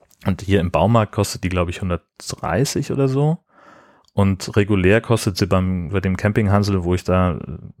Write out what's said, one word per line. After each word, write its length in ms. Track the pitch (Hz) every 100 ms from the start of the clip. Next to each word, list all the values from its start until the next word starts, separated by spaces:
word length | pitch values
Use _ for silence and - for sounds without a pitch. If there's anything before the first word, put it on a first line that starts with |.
| _ _ 101
und 140 | 90
hier 200 | 92 98
im 100 | 90
Baumarkt 420 | 78 98 117 107
kostet 320 | - 98 -
die, 60 | 90
glaube 200 | 90 87
ich, 120 | -
hundertdreißig 1080 | 92 87 - - - - 80 90 143 175 143
oder 160 | 139 135
so. 280 | 135 151 170 _ _ - - _ _ _ -
Und 400 | 98 95 - 104
regulär 440 | 101 98 90 113
kostet 360 | - 113 107 92
sie 120 | 92
beim, 400 | 95 92 90 78
bei 100 | 98
dem 180 | 92 92
Camping 320 | 104 107 101
Hansel, 320 | 101 101 98
wo 100 | 87
ich 80 | 90
da, 300 | - 92 90
äh, 60 | 76 - 82 - -